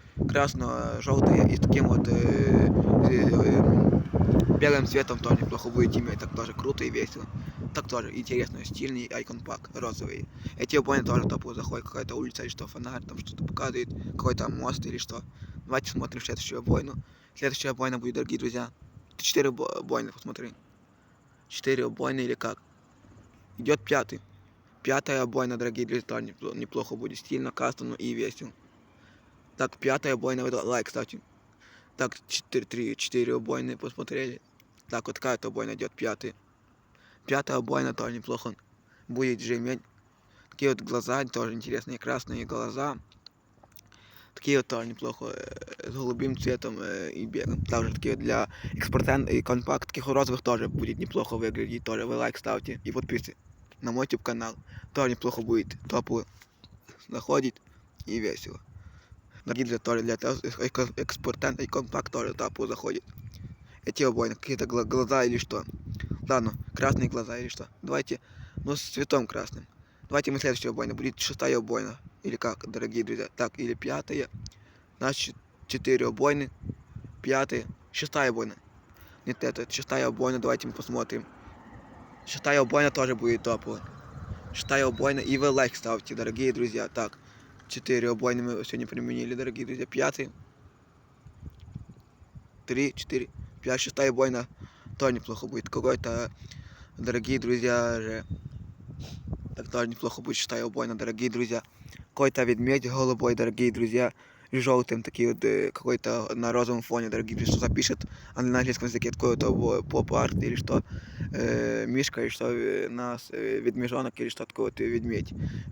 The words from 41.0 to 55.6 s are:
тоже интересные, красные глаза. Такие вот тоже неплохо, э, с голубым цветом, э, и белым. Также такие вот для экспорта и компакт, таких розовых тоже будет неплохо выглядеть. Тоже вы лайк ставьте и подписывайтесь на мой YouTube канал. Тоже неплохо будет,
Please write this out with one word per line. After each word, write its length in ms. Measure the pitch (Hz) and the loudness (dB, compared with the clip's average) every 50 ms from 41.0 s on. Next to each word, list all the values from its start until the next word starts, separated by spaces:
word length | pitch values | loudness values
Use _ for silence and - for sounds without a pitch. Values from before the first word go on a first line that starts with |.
| - 120 127 139 135 | 0 0 0 0 0
тоже 280 | 123 - 120 117 113 113 | -2 -2 -2 -2 -2 -4
интересные, 460 | 117 107 - 117 113 - - 131 117 | -6 -6 -4 -4 -4 -4 -6 -12 -8
красные 460 | - 120 127 127 - - 123 117 117 | -4 -4 -4 -4 -4 -6 -8 -8 -6
глаза. 520 | 110 - 117 117 113 113 131 139 147 127 - - _ _ _ - - _ _ _ _ _ _ - - - - - _ - - - - - - - - - | -6 -4 -4 -4 -4 -4 -4 -4 -4 -4 -8 -12 _ _ _ -20 -20 _ _ _ _ _ _ -20 -20 -20 -20 -20 _ -20 -20 -20 -20 -20 -20 -20 -20 -20
Такие 260 | - - 143 143 135 | -4 2 4 4 4
вот 80 | 127 | 4
тоже 200 | - 127 117 117 | 2 -2 -4 -4
неплохо, 460 | 117 113 - 131 120 113 - 120 113 - | -6 -8 -8 -8 -8 -8 -8 -10 -10 -10
э, 540 | - - - - - - - - - - 113 | -10 -10 -12 -12 -12 -14 -14 -12 -12 -10 -8
с 40 | 117 | -6
голубым 440 | 135 131 123 123 117 131 135 127 | -4 -2 -2 -2 0 0 -2 -2
цветом, 400 | - - 127 127 120 - 120 113 90 | 0 0 0 0 0 -2 -6 -6 -6
э, 320 | 95 90 92 95 87 73 | -6 -6 -6 -6 -6 -6
и 140 | - - 110 | -6 -6 -6
белым. 400 | 110 - 78 - - 113 - - | -4 -4 -4 -2 -2 -2 -2 -2
Также 260 | - 117 117 113 110 | 0 0 0 0 0
такие 240 | - - - 117 113 | -2 -2 -2 -2 -2
вот 80 | - 113 | 0 0
для 240 | 117 117 117 107 - - - - - | 0 2 2 0 -2 -4 -8 -8 -6
экспорта 440 | - - - - - 127 123 135 135 | -6 -4 -2 2 2 2 4 4 4
и 260 | 139 131 - - 120 | 4 4 4 2 2
компакт, 460 | - - 123 123 120 - 143 135 - | 2 2 0 0 2 0 -2 -2 -2
таких 200 | - - 139 127 | -4 -8 -6 -2
розовых 360 | 139 131 139 139 135 127 135 - | 2 4 4 4 4 2 0 0
тоже 260 | 147 120 - - - | 0 2 2 0 0
будет 300 | - - 117 113 113 - | -2 -2 -2 -2 -4 -4
неплохо 380 | - 120 - - - - 113 | -6 -4 -2 -2 -2 -2 -2
выглядеть. 460 | 113 117 110 110 117 113 110 117 120 - | -2 -2 -2 -2 -2 -4 -4 -4 -6 -4
Тоже 220 | - 113 110 117 | -2 -2 -2 -2
вы 100 | 120 120 | -2 0
лайк 220 | 120 120 117 117 | 0 0 -2 -2
ставьте 420 | - - 113 110 107 - - 117 120 - | -4 -4 -2 -2 -2 -4 -6 -10 -8 -8
и 60 | 147 | -6
подписывайтесь 440 | - 131 117 - 127 113 - - - - - - - - - - _ - | -4 -4 -2 -2 -2 -4 -4 -6 -12 -18 -20 -20 -20 -20 -20 -20 _ -8
на 100 | - 120 | -6 -2
мой 140 | 117 127 135 | -2 0 0
YouTube 160 | - - - | 0 -2 -2
канал. 340 | - - 117 117 113 113 - - - - - - - - - | -2 -2 -4 -4 -4 -8 -8 -12 -16 -18 -18 -18 -16 -4 0
Тоже 160 | 147 139 127 | 2 2 2
неплохо 320 | 120 - - 123 - - | 2 0 -2 -2 -2 -2
будет, 340 | 113 117 117 110 | 0 2 2 2